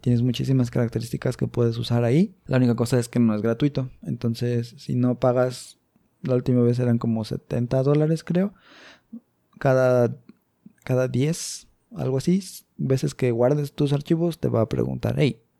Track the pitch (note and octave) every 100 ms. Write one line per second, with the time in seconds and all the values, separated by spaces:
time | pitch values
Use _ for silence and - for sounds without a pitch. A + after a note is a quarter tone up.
0 | - A#2+ B2 A#2+ C3 C3+ A#2+ B2+ A#2 A2+
1 | A#2 A#2+ B2+ B2+ B2 A#2+ A#2 A#2 A#2 A#2+
2 | A#2+ C#3+ G3+ - - C3 B2+ A2+ A#2 C3
3 | A#2+ B2 A#2 G#2+ G#2+ A#2 D3 C#3 C3 -
4 | - B2 A#2+ A#2 A#2+ A#2+ A#2 - - B2
5 | B2 A#2+ C3 B2 B2+ B2 - - _ _
6 | _ _ D3 B2+ B2+ B2 A#2+ A#2+ B2 A#2
7 | A#2 A2+ G#2+ - - - A#2+ C3 C3 D3
8 | D#3 D#3+ - F3 G3 - _ - - -
9 | _ A#3 - _ _ _ C#3 C3 B2+ B2+
10 | A#2+ - - - _ _ - - - B2+
11 | B2+ B2 C#3+ E3+ - - - _ _ A3
12 | C3 C3 D3+ F#3 F#3 - - - C#3 C3
13 | D3+ - B2+ A2+ B2 D3+ C#3+ - D3 C#3+
14 | C#3+ E3 E3+ D#3+ C3 A#2 A2 C3 A#2+ C3
15 | A2+ B2+ D3 A2+ _ _